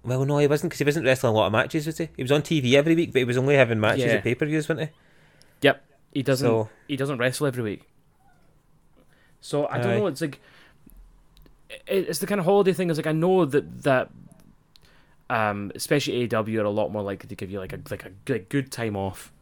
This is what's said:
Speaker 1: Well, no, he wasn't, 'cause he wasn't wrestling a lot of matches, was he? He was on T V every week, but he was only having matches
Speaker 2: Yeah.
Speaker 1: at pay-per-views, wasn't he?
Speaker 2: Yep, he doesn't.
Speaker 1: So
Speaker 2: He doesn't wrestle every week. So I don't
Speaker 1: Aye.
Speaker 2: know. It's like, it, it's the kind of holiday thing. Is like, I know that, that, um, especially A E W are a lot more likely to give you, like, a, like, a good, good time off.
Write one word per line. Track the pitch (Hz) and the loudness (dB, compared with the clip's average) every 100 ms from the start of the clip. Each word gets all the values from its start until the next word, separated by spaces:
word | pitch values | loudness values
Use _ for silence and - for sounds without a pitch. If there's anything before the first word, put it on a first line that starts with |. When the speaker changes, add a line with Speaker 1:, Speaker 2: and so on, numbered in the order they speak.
Speaker 1:
Well, | 117 127 | -4 -2
no, | 139 147 | 0 2
he | 147 | 2
wasn't, | 147 - | 2 -2
'cause | - | 0
he | |
wasn't | 143 151 127 | 0 2 2
wrestling | 127 123 | 2 2
a | 107 | 2
lot | 95 | 4
of | |
matches, | 110 135 160 151 | 2 0 -4 -6
was | 160 | -6
he? | 165 - | -8 -6
He | |
was | 127 | 0
on | 147 | 0
T | 151 160 | 2 0
V | 123 135 | 4 4
every | 156 | 6
week, | 165 165 | 2 2
but | - | 0
he | |
was | 123 123 | 0 0
only | 131 143 | 4 4
having | 117 110 | 4 4
matches | 107 113 | 2 2
Speaker 2:
Yeah. | 120 | 2
Speaker 1:
at | 110 | 0
pay-per-views, | 117 120 151 156 151 | 0 -2 -2 -2 -2
wasn't | 156 156 | -4 -4
he? | _ _ _ _ _ _ _ | _ _ _ _ _ _ _
Speaker 2:
Yep, | 139 - _ _ _ | 2 2 _ _ _
he | 143 | -4
doesn't. | 135 127 123 | 0 2 2
Speaker 1:
So | 113 107 _ - | 2 -2 _ -10
Speaker 2:
He | 139 | -6
doesn't | 139 131 | -4 0
wrestle | 123 131 147 | -2 0 -2
every | 123 | -2
week. | 110 87 _ _ _ _ _ _ _ _ _ _ _ _ _ _ _ _ | -6 -6 _ _ _ _ _ _ _ _ _ _ _ _ _ _ _ _
So | - 147 147 | -6 -4 -2
I | 123 | -2
don't | 120 | 0
Speaker 1:
Aye. | - | 0
Speaker 2:
know. | 202 | 0
It's | 135 | -2
like, | 160 - - - - _ - - - _ _ _ - - _ | -8 -8 -20 -20 -20 _ -20 -20 -20 _ _ _ -20 -20 _
it, | - - 196 170 | -20 -4 -2 -2
it's | 165 | -6
the | 190 | -4
kind | 202 | -2
of | |
holiday | 170 202 190 | 2 4 4
thing. | 175 180 | 2 0
Is | 156 | 0
like, | 160 | 0
I | |
know | 156 175 190 | 0 2 2
that, | 151 147 160 123 | 4 0 -2 -4
that, | 143 127 - - - - - _ _ - - _ _ _ _ | 0 0 0 -10 -20 -20 -20 _ _ -20 -20 _ _ _ _
um, | 117 107 101 101 | 0 0 -2 -6
especially | - - 147 139 123 | -8 0 0 2 -2
A | |
E | 120 | 0
W | 113 110 110 | -2 0 0
are | |
a | 104 | 0
lot | 104 82 | 0 -2
more | 107 | -2
likely | 98 98 - | -6 -8 -12
to | |
give | 101 95 | -12 -8
you, | 98 | -8
like, | 95 | -10
a, | 95 - | -12 -10
like, | 98 | -12
a | - 98 | -12 -14
good, | - 117 - | -6 -6 -2
good | 143 135 | -4 -4
time | - 113 98 | -6 -4 -4
off. | 98 95 - _ | -6 -8 -20 _